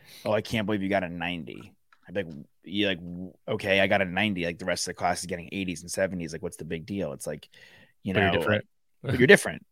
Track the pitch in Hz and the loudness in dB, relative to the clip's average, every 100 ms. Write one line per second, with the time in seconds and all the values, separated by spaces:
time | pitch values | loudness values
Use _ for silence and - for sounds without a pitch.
0 | - - 110 107 - 117 101 107 95 98 | -20 -8 0 0 0 -2 0 0 2 0
1 | 87 87 87 87 65 50 - _ _ _ | 0 -4 -4 -4 -8 -14 -16 _ _ _
2 | - 92 87 71 - _ - 101 101 87 | -10 -6 -6 -10 -18 _ -6 0 0 0
3 | 87 87 92 - - 110 104 98 98 101 | -6 -12 -12 -12 -6 -2 4 4 6 2
4 | 92 92 107 90 85 85 92 87 - - | 2 0 0 0 -2 -4 -4 -4 -4 -2
5 | 90 87 90 87 82 98 92 82 87 - | -2 -2 -4 -8 -6 -6 -4 -6 -6 -2
6 | 95 92 82 80 87 - 80 85 78 101 | 0 -2 -6 -6 -8 -8 -8 -8 -6 -4
7 | 78 69 - 76 - - - - - _ | -4 -6 -8 -10 -12 -20 -20 -20 -20 _
8 | - 90 90 85 80 104 - _ _ _ | -2 2 4 4 2 0 -2 _ _ _
9 | 127 123 127 202 101 76 - | -2 6 8 8 6 -6 -2